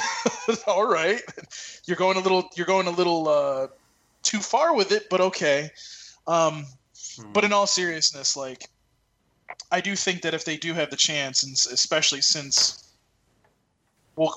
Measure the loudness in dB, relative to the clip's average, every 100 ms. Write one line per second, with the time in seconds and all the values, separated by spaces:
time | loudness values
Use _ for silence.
0 | -2 -2 -2 -2 -4 -2 0 2 2 2
1 | 2 0 -4 -16 -16 -16 -16 -14 -6 0
2 | 2 2 4 2 0 -6 0 2 2 2
3 | 2 2 4 2 2 -2 -4 -8 _ _
4 | _ _ -4 -2 0 2 4 2 2 0
5 | 2 2 2 2 2 2 0 -12 -20 -20
6 | -20 -12 0 2 2 0 -14 -18 _ -20
7 | -18 -16 -4 0 2 2 2 0 -2 0
8 | -2 0 -4 -4 -6 -10 -18 _ _ _
9 | _ _ _ _ -20 -18 -4 -2 -2 -2
10 | -2 -2 -2 -4 -4 -6 -4 -2 -2 0
11 | 0 0 -2 -2 -2 -2 -2 0 0 2
12 | 2 0 0 0 0 0 0 -2 -20 _
13 | _ _ _ _ _ _ _ _ _ _
14 | _ 0 0